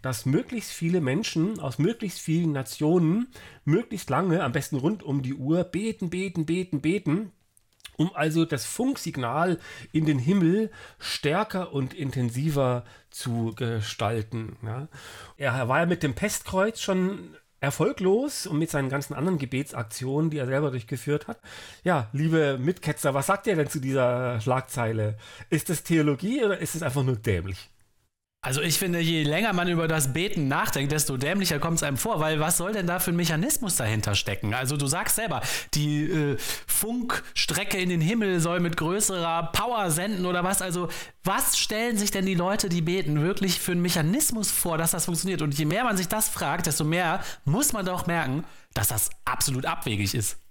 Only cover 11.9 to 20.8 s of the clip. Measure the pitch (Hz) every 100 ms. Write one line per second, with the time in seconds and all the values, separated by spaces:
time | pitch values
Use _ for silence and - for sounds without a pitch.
11.9 | - 139 131 120 123 156 143 131 123 120
12.9 | - _ - 127 117 113 113 120 113 104
13.9 | - 107 113 107 117 110 - 110 120 151
14.9 | - - - - - 139 127 120 135 170
15.9 | 170 147 120 208 - - 185 208 226 -
16.9 | 185 185 196 180 - _ _ 139 - 185
17.9 | - 185 208 285 - - 151 160 147 131
18.9 | 139 135 135 170 170 131 131 - 123 110
19.9 | - 127 143 160 151 127 135 147 127